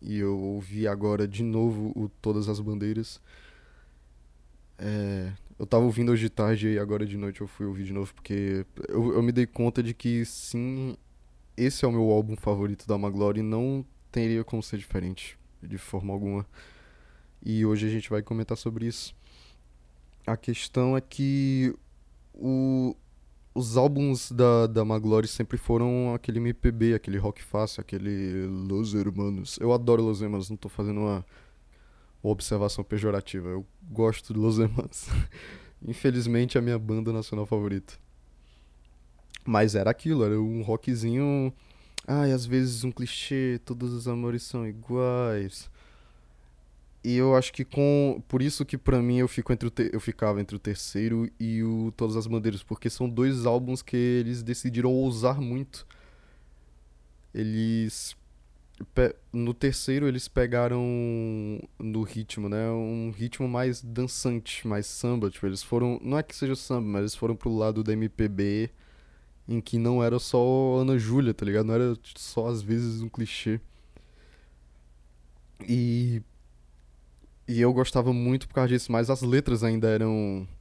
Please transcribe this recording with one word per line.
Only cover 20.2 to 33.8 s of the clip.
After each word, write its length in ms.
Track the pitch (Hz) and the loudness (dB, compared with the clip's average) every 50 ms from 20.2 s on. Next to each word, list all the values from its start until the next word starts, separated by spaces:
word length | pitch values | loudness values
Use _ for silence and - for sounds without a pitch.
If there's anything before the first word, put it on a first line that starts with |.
| - | -6
A 120 | - 113 | -6 -6
questão 600 | - - 123 117 - - - - 127 123 127 131 | -4 -4 -6 -4 -4 -6 -2 0 2 2 4 2
é 40 | 131 | 0
que 760 | 131 - - - 139 139 139 139 135 135 135 131 127 127 - - - - - - - - - - - - | -2 -4 -6 -2 -2 0 2 2 2 2 2 2 2 0 0 -4 -14 -20 -20 -20 -20 -20 -20 -20 -20 -20
o, 640 | - - 107 131 131 131 131 135 131 131 127 123 - - - - - - - - - - - - | -12 -6 -2 0 2 2 2 2 2 2 0 -2 -4 -6 -16 -20 -20 -20 -20 -20 -20 -20 -18 -8
os 240 | - 127 123 110 113 | -4 -4 -2 2 4
álbuns 540 | 127 131 147 143 139 143 139 131 120 - - | 6 6 6 4 4 2 2 0 0 -2 -4
da, 380 | 123 120 123 120 120 117 113 113 | 4 6 6 8 8 6 6 4
da 160 | 110 113 107 | 4 2 2
Magloire 420 | 110 110 110 110 107 110 110 110 | 2 2 2 4 4 4 4 4
sempre 320 | 110 - - 113 - 123 120 | 2 -2 -4 -4 -4 -4 -4
foram 560 | - - 117 117 120 123 123 123 123 123 120 | 0 2 2 4 4 2 2 2 0 0 -2
aquele 240 | 120 - 120 110 117 | -2 4 6 6 6
M 160 | 117 120 120 | 6 4 0
P 160 | - - 123 | 6 4 4
B, 240 | 117 113 113 113 113 | 6 6 6 6 6
aquele 240 | 107 - 98 98 98 | 4 2 0 0 0
rock 240 | 104 104 - - | 0 0 -2 -4
fácil, 380 | - - - 107 110 107 - - | -10 -2 0 0 0 0 -2 -8
aquele 680 | 98 - 98 95 98 101 101 98 98 92 92 95 95 | -8 -6 -6 -4 -2 -2 -2 -2 -2 -2 -2 -2 -2
Los 480 | 95 95 95 95 95 98 101 113 104 104 | -2 -4 -4 -2 -2 0 0 0 0 0
Hermanos. 640 | 104 98 104 90 101 101 101 98 92 95 - - - | 0 0 0 0 -2 -2 -2 -2 -4 -6 -8 -6 -2
Eu 120 | 110 117 | 2 2
adoro 320 | 123 120 120 120 117 113 113 | 2 4 4 4 4 6 4
Los 180 | 110 107 98 | 2 0 -2
Hermanos, 260 | 107 104 104 98 92 98 | -2 -4 -4 -4 -4 -6
não 80 | 107 | -10
tô 120 | - - 101 | -10 -12 -10
fazendo 320 | - - 101 104 104 104 | -6 -4 -4 -2 -2 -2
uma, 260 | 107 104 101 92 87 - - - - - - - - - - - - - - - - _ _ - | -2 -2 -2 -4 -6 -10 -18 -20 -20 -20 -20 -20 -20 -20 -20 -20 -20 -20 -20 -20 -20 _ _ -4
uma 100 | - 107 | -2 -2
observação 520 | 104 92 - - 113 101 104 101 - - 98 | 0 0 -2 -2 0 0 0 0 -2 -4 -6
pejorativa. 640 | - 107 104 107 107 101 98 - - - 95 87 90 | -4 -4 -2 0 0 0 -2 -4 -6 -8 -8 -6 -6
Eu 180 | 90 98 95 - _ - | -6 -8 -8 -10 _ -20